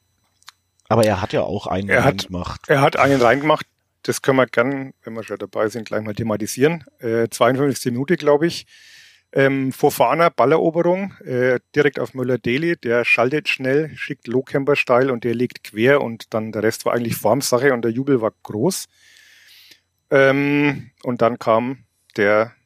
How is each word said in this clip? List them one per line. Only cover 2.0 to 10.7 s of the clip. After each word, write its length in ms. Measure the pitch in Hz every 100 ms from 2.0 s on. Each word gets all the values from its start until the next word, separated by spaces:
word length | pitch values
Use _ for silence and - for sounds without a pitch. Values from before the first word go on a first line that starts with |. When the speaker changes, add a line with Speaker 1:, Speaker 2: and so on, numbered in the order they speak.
Speaker 2:
hat, 180 | 131 196
Speaker 1:
reingemacht. 480 | - 90 87 - -
Speaker 2:
er 120 | 143
hat 160 | 147 156
einen 240 | 135 139
reingemacht. 440 | 117 135 151 151 - _ _ _
Das 180 | - 120
können 160 | - 135
wir 80 | 123
gern, 460 | - 123 139 135 -
wenn 100 | -
wir 100 | 113
schon 140 | 107 104
dabei 320 | 98 110 107
sind, 180 | 120 107
gleich 160 | 107
mal 100 | 110
thematisieren. 680 | 104 113 104 107 - 143 165 - _
Äh, 300 | 117 117 113
zweiundfünfzigste 600 | - 120 131 143 117 127
Minute, 260 | 120 143 175
glaub 260 | 147 147
ich. 240 | 170 - - - - - - _ _
Ähm, 400 | 143 135 135 135
Fofana, 580 | - 147 - 120 151 170
Balleroberung, 840 | - 123 160 165